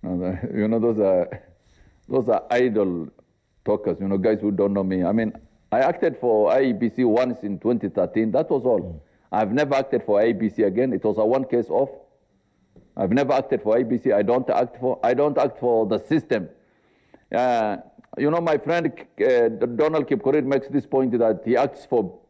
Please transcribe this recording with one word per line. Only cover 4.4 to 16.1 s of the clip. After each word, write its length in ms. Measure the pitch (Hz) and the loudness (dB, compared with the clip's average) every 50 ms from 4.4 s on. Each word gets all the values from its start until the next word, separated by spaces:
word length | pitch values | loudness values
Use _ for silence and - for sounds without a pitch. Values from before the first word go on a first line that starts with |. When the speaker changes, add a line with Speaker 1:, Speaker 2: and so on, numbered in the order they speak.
Speaker 1:
who 100 | 104 104 | 0 -2
don't 240 | 101 92 101 101 101 | 0 0 0 0 0
know 100 | 98 95 | 0 -2
me. 180 | 92 95 92 90 | -2 -2 0 0
I 100 | 85 104 | 0 0
mean, 200 | 113 113 110 - - - _ _ _ _ _ - | 0 -2 -2 -6 -10 -20 _ _ _ _ _ 0
I 80 | 120 | 0
acted 380 | 135 143 180 - - 170 131 - | 2 0 0 0 -2 -2 -2 0
for 320 | - 123 113 107 104 - - | 0 2 2 4 4 4 4
I 120 | 135 139 | 2 2
E 80 | 127 117 | 2 0
B 160 | 98 120 113 | 0 -2 -4
C 160 | - - 127 | 0 0 2
once 380 | 117 107 117 127 123 120 - - | 2 4 2 2 0 -2 -6 -6
in 160 | 104 101 90 | -8 -8 -4
twenty 300 | - 110 123 110 - 98 | 0 0 0 0 -2 -4
thirteen. 420 | - - 92 90 - 110 113 110 | -2 -2 -2 0 0 -2 -2 0
That 180 | 104 135 160 - | 0 0 0 0
was 140 | 175 135 113 | -2 0 2
all. 160 | 127 117 98 | 2 0 0
Speaker 2:
Mm. 200 | - 90 85 76 - _ _ _ _ _ - | 0 -6 -12 -14 -18 _ _ _ _ _ -2
Speaker 1:
I've 200 | 104 110 98 107 | -2 -2 0 0
never 220 | 139 151 139 139 | 0 0 0 0
acted 300 | 135 135 - - 120 - | -2 -2 0 -4 -4 0
for 160 | - 104 101 | 0 2 2
I 80 | 107 117 | 4 2
E 40 | 117 | 2
B 160 | 95 117 104 | 0 -2 -4
C 140 | - - - | 0 0 0
again. 300 | 98 92 113 131 131 117 | 0 2 0 0 0 -2
It 100 | 92 - | -2 -2
was 160 | 110 101 107 | -2 0 0
a 60 | 107 | 0
one 200 | 110 123 135 135 | 2 2 0 0
case 220 | - - 120 113 - | 0 -2 -2 -2 0
off. 200 | 80 110 139 135 - - - _ _ _ _ _ _ _ _ _ _ _ _ _ _ - _ _ _ | 0 0 0 -2 -4 -18 -20 _ _ _ _ _ _ _ _ _ _ _ _ _ _ -20 _ _ _
I've 140 | - - 87 | -4 -2 0
never 220 | 107 131 143 127 143 | 0 0 2 2 0
acted 300 | - - - 139 107 - | 0 0 -2 -4 -4 0
for 140 | 107 110 | 0 0
I 40 | 117 | 0
E 20 | 131 | 2
B 160 | 110 123 117 | 0 -4 -2
C. 140 | - - 104 | 0 2 2
I 100 | 101 104 | 2 2
don't 260 | 98 120 127 131 - | 2 0 0 0 0
act 280 | - - 123 123 - - | 0 0 0 -2 -6 -6
for, 220 | 120 131 127 - - | -4 -4 -4 -2 0
I 120 | 117 123 | 0 0
don't 220 | 123 143 147 143 | 2 0 0 2
act 220 | - 131 143 - - | 0 -2 -2 -2 -2
for 260 | - 123 117 113 110 | 0 0 2 2 2
the 120 | 101 110 101 | 0 -2 -4
system. 500 | - - | -2 0